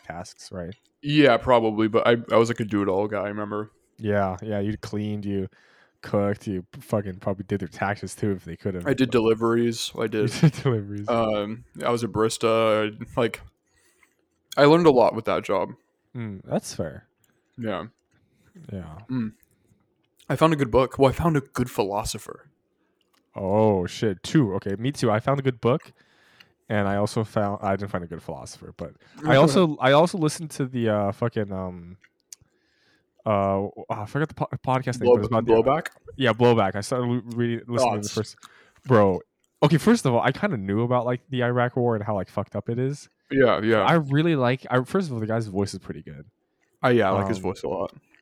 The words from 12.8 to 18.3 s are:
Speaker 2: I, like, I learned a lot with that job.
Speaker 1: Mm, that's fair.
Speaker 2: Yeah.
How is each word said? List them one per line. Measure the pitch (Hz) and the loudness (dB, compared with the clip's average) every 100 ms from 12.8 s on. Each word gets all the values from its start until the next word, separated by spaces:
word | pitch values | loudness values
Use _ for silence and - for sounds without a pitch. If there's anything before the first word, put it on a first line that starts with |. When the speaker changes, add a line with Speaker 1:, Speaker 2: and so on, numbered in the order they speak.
| 107 107 | 0 -6
Speaker 2:
I, | 117 - | -8 -2
like, | 117 - - _ _ _ _ _ _ _ _ _ _ - | -2 -4 -14 _ _ _ _ _ _ _ _ _ _ 4
I | |
learned | 147 165 165 | 6 8 6
a | |
lot | 127 104 | 6 4
with | 110 107 | 2 -2
that | 90 | -4
job. | - 98 95 123 _ _ _ 127 | -2 -2 -4 -8 _ _ _ -12
Speaker 1:
Mm, | 113 95 - | -10 -12 -8
that's | 175 - | -8 -6
fair. | - 82 67 - _ _ _ _ - | -8 -8 -10 -20 _ _ _ _ -10
Speaker 2:
Yeah. | 113 92 104 - _ _ _ | -6 -6 -8 -16 _ _ _